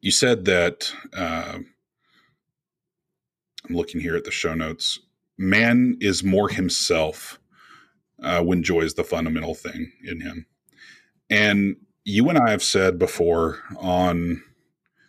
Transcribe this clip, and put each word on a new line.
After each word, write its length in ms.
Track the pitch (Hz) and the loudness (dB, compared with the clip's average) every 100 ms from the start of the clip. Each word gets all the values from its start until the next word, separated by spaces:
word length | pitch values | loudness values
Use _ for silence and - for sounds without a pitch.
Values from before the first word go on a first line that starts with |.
you 80 | 107 | 0
said 360 | - 127 117 95 | 2 2 2 2
that, 460 | 90 87 85 - - - - | 2 2 -2 -10 -12 -16 -8
uh, 440 | 85 82 - - - _ _ _ _ _ _ _ _ _ _ _ _ _ _ _ _ _ _ - - | -6 -6 -8 -12 -16 _ _ _ _ _ _ _ _ _ _ _ _ _ _ _ _ _ _ -20 -8
I'm 60 | 85 | -6
looking 260 | 85 85 | -4 -6
here 140 | 82 82 | -4 -4
at 80 | |
the 80 | - | -4
show 240 | - 87 80 | -4 -4 -4
notes, 440 | 80 82 - - _ _ _ - | -6 -6 -6 -6 _ _ _ -6
man 600 | 95 104 117 120 123 120 | 0 2 4 4 2 2
is 220 | 104 90 | 0 0
more 260 | 92 95 104 | 2 2 2
himself, 880 | 98 90 - - 82 78 - - - _ _ - - _ _ _ _ | 0 -2 -2 0 0 0 -4 -16 -20 _ _ -20 -20 _ _ _ _
uh, 180 | 65 87 | -2 0
when 220 | 85 90 | 2 0
joy 180 | 82 85 | 2 0
is 140 | 80 - | 0 -4
the 80 | |
fundamental 500 | - 85 80 80 78 | -4 -2 -2 -4 -4
thing 380 | 78 - 82 82 _ | -8 -10 -10 -12 _
in 180 | 82 85 | -14 -12
him. 260 | - 82 - _ _ _ - - _ _ _ | -10 -14 -16 _ _ _ -20 -20 _ _ _
And 460 | 104 107 101 98 95 _ _ | 2 4 4 2 -2 _ _
you 260 | - 101 131 | -2 2 4
and 100 | 160 | 4
I 100 | 117 | 4
have 140 | 107 | 2
said 340 | - 101 95 87 | 0 2 2 2
before 640 | 90 - 85 82 82 76 - - | -2 2 2 2 0 -2 -14 -8
on, 640 | 92 90 90 87 85 85 - _ _ _ _ _ | -2 2 2 0 -2 -6 -10 _ _ _ _ _